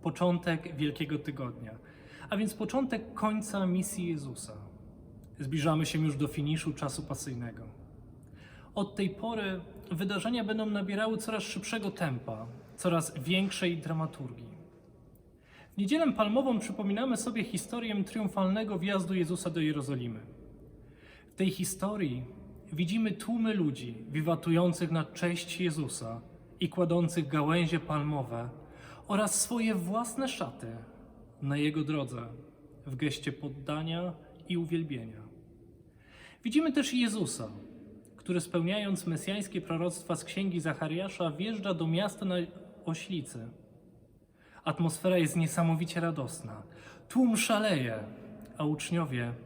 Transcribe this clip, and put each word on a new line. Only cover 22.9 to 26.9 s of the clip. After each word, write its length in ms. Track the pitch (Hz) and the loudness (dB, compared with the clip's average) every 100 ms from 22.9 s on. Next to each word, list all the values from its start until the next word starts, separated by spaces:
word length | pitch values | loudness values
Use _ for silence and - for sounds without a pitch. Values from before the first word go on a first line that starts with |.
| 220 220 | 4 2
tłumy 420 | - - 233 220 | 0 -2 2 2
ludzi 500 | 214 156 131 123 113 - | 4 2 0 -6 -8 -4
wiwatujących 800 | 143 156 165 170 165 180 170 170 | 0 2 2 4 6 6 4 2
na 140 | 165 | 2
cześć 560 | 156 - 175 170 - - | 0 0 0 0 -4 0
Jezusa 600 | 175 156 135 - 113 113 - - - - | 0 0 -2 -4 -6 -8 -10 -20 -20 -4
i 80 | 170 | -2
kładących 600 | - 170 | 2 4